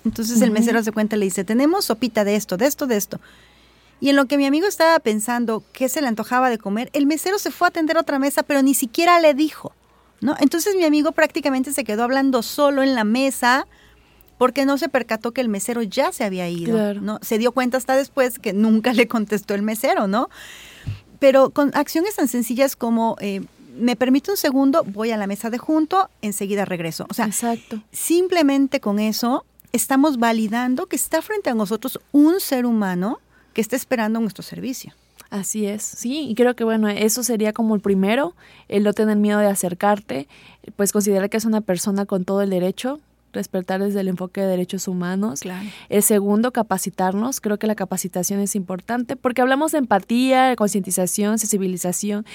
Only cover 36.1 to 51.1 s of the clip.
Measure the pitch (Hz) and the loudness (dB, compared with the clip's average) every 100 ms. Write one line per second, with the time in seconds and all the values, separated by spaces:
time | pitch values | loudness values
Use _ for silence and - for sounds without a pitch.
36.1 | 294 285 214 240 240 226 220 214 202 214 | -6 -4 2 2 2 0 2 2 2 0
37.1 | 240 240 220 214 214 220 214 202 196 190 | 0 -2 0 0 0 0 2 2 2 2
38.1 | 240 320 - - - - 202 208 208 214 | 2 -2 -6 -20 -20 -4 0 2 2 2
39.1 | 208 208 208 208 202 180 180 202 208 - | 2 2 4 2 2 -2 0 0 0 -2
40.1 | 262 - - - - - - 202 208 202 | -10 -10 -16 -20 -20 -14 -4 0 0 2
41.1 | 190 202 220 226 214 214 175 214 196 202 | 2 0 -2 0 0 0 -2 0 -2 -2
42.1 | 190 180 196 196 185 180 190 254 302 _ | -2 0 0 0 0 0 -2 -6 -8 _
43.1 | _ _ 202 196 190 185 190 196 202 190 | _ _ -10 -6 -6 -4 -2 -2 -2 -2
44.1 | 180 185 - 190 185 180 190 196 180 175 | -4 -6 -4 -2 -2 -2 -6 -6 -4 -4
45.1 | 190 214 269 190 185 202 - - 202 208 | -2 -4 -6 -10 -10 -12 -14 -2 0 2
46.1 | 214 202 208 247 247 220 190 196 - 185 | 2 2 0 0 -2 -2 -2 -4 -4 -2
47.1 | 196 233 269 214 208 220 214 185 185 185 | -2 -4 -4 -4 -4 -2 -4 -4 -6 -6
48.1 | 180 175 202 202 208 180 185 - 240 240 | -4 -4 -2 -2 -4 -6 -8 -6 -6 -4
49.1 | 269 254 247 254 269 311 311 254 196 - | -4 -4 0 2 2 2 0 2 0 2
50.1 | 233 262 254 262 240 208 208 185 185 180 | 0 4 4 4 4 0 0 -2 -2 -2